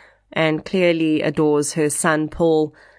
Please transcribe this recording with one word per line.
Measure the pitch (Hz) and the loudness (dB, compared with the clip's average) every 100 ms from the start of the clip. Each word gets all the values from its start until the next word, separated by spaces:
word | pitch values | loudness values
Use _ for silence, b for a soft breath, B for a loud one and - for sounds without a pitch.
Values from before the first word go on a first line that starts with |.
| b b b | b b b
and | - 160 156 - | -2 0 -2 -4
clearly | 190 175 165 160 156 | 0 2 2 0 0
adores | 156 151 151 147 147 | -2 0 2 2 0
her | 165 147 | -2 -2
son | - 170 156 151 | 0 0 0 -4
Paul, | - 165 156 151 b b | 0 2 2 0 b b